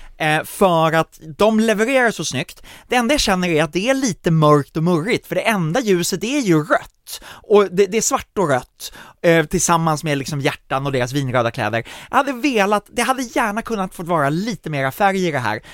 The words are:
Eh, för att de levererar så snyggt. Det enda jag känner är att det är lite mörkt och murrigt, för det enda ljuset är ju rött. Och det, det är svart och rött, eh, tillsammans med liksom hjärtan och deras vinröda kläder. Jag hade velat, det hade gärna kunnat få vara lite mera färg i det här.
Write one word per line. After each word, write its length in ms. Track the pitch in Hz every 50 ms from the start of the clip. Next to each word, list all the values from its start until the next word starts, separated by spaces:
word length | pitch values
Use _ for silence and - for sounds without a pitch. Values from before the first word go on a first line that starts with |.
| - - - -
Eh, 260 | 160 156 151 151 -
för 500 | - - - 214 185 170 160 160 160 151
att 260 | 160 160 _ _ - 156 156 147 -
de 220 | 196 214 220 214
levererar 520 | 220 226 214 190 220 233 277 262 247 226
så 140 | 196 - 160
snyggt. 380 | - - 131 165 - - - - - - - - -
Det 80 | 233
enda 180 | 247 233 226 302
jag 80 | 269
känner 260 | - - 190 180 180 180
är 140 | 165 147 160
att 100 | 160 -
det 160 | 175 196 247
är 40 | 269
lite 380 | 269 269 247 160 - - 185
mörkt 460 | 165 160 156 151 151 147 139 - - 160
och 60 | 156
murrigt, 440 | 175 180 160 151 226 226 147 - -
för 80 | 165
det 60 | 185 - 220
enda 320 | 226 196 170 156 165 262
ljuset 440 | 262 208 190 170 175 - 202 170 196
är 160 | 226 277 302
ju 240 | 254 190 165 156 151
rött. 280 | 190 294 - - - _ _ _ - - - -
Och 420 | - - - - - 214 208 202 180
det, 140 | 175 180 202
det 120 | 185 190 220
är 40 |
svart 360 | 214 - 277 247 - _ - 214
och 120 | 185 147
rött, 440 | 135 123 127 _ _ - - - - - - - - _
eh, 240 | - 175 165 165 156
tillsammans 580 | 151 - 175 - - 170 165 165 165 156 143 -
med 140 | 156 143 139
liksom 240 | 131 - 156 139
hjärtan 440 | 135 147 - - _ - 143 135 139
och 60 | 143
deras 200 | 135 127 123 120 131
vinröda 380 | 147 139 127 113 127 117 117
kläder. 320 | - - 110 107 107 117 113 - - - - -
Jag 80 | - 247
hade 140 | 285 277 269
velat, 520 | 233 233 294 254 214 196 196 214 202 - -
det 100 | - 233
hade 220 | 240 240 262 254 262
gärna 380 | 226 - 302 247 214 208 226
kunnat 340 | 220 - 226 202 185 185 -
få 80 | - 180
vara 260 | 156 180 160 139 139
lite 400 | 151 170 202 240 208 - - 160
mera 220 | 151 139 135 135
färg 360 | - - 208 196 190 196 185 170
i 40 |
det 80 | 143 135
här. 220 | 120 104 107 110 - -